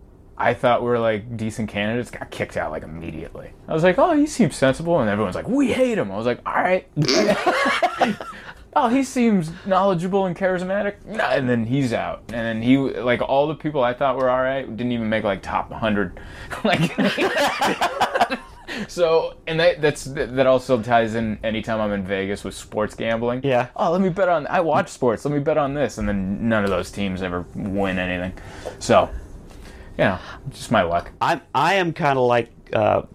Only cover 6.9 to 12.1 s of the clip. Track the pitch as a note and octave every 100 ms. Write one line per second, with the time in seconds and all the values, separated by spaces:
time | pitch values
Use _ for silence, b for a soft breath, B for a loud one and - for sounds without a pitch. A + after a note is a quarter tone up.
6.9 | - A#2+ - G#3 G3+ - C5 C#5 - -
7.9 | - B3 - - B B B B - B3+
8.9 | B3+ C4 - A#3 G3+ D#3+ E3+ G3+ F#3 G3
9.9 | F#3 F3+ G3 F#3+ E3 F#3+ F3+ F#3 G3+ G#3
10.9 | G3+ - A3 C#3+ C#3 B2+ A#2+ A2 C3+ C3
11.9 | A2 F2